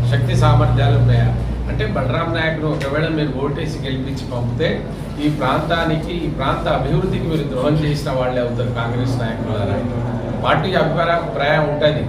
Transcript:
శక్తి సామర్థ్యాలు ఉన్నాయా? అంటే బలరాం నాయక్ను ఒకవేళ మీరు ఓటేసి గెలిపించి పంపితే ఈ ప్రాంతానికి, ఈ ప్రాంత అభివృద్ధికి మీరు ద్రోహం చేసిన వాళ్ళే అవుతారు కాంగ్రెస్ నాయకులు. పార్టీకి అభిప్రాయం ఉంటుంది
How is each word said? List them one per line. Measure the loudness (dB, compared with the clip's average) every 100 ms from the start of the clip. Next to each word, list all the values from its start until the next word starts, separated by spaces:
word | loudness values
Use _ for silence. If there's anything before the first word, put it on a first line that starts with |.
| 2
శక్తి | 2 2 4
సామర్థ్యాలు | 6 6 4 4 4 4
ఉన్నాయా? | 6 4 4 0 -2 -4 -4
అంటే | -2 -2 0
బలరాం | 0 -2 -2 0
నాయక్ను | 0 0 -2 -2
ఒకవేళ | -2 -2 0 0
మీరు | 0 0
ఓటేసి | -2 -2 -4 -4 -4
గెలిపించి | -4 -4 -6 -4
పంపితే | -4 -4 0 0 -2 -6 -8 -8 -2 0
ఈ | 0
ప్రాంతానికి, | 0 0 0 0 0 0 -2 -4 -4
ఈ | -2
ప్రాంత | -2 -2 0 0
అభివృద్ధికి | 2 0 0 -2 0
మీరు | -2 -2
ద్రోహం | 0 2 2
చేసిన | 2 0 -2
వాళ్ళే | 0 0 0
అవుతారు | -2 0 -2 -2
కాంగ్రెస్ | -2 0 0 0
నాయకులు. | -2 -2 -2 -2 0 -2 -2 -2 -4 -4 -4 -2
పార్టీకి | 0 0 2 0
అభిప్రాయం | 0 0 0 0 -2 -2 2 2 2
ఉంటుంది | 2 2 2